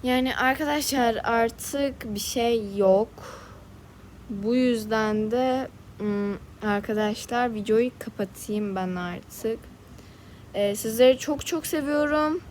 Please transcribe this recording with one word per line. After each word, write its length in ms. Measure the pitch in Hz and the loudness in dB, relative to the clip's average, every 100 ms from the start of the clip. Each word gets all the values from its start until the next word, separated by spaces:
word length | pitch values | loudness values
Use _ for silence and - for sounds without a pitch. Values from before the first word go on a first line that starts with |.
Yani 340 | 254 254 254 - | 2 2 2 2
arkadaşlar 760 | 254 269 302 294 285 277 233 220 | 2 2 0 0 0 2 2 2
artık 920 | - 233 233 - - 277 277 269 226 202 | 0 2 2 -2 -6 -2 -2 -2 -8 -6
bir 40 | |
şey 580 | - 254 233 233 208 196 | -4 0 2 2 0 4
yok. 320 | 196 190 226 - - - - - - - - - - - - | 6 6 4 -6 -16 -16 -18 -20 -20 -20 -20 -20 -20 -20 -10
Bu 260 | 202 208 247 | -4 0 2
yüzden 760 | 254 233 214 220 214 214 214 | 2 0 0 0 2 0 0
de, 380 | 240 254 254 - - - - | 2 2 0 -4 -10 -20 -6
ım, 380 | 208 202 202 196 - - | -2 0 -2 -4 -10 -8
arkadaşlar 880 | 214 202 202 214 208 214 - 240 247 | -2 -2 0 0 0 -2 -4 0 0
videoyu 380 | 220 208 220 247 - | -2 2 2 2 -2
kapatayım 760 | - - 196 - - 208 208 190 | -12 -6 -6 -6 -6 -4 -2 -2
ben 200 | 185 180 | -4 -4
artık. 640 | 180 175 - - 220 226 - - - - - - - - - - | -6 -8 -12 -8 -6 -6 -10 -20 -20 -20 -20 -20 -20 -20 -10 0
Ee, 200 | 202 208 | 0 0
sizleri 440 | 226 226 254 254 | -4 6 8 8
çok 260 | - 294 - | 0 -2 -2
çok 220 | 339 - | -4 -2
seviyorum. 760 | 311 285 294 294 302 302 339 - | -2 0 2 2 2 2 -2 -6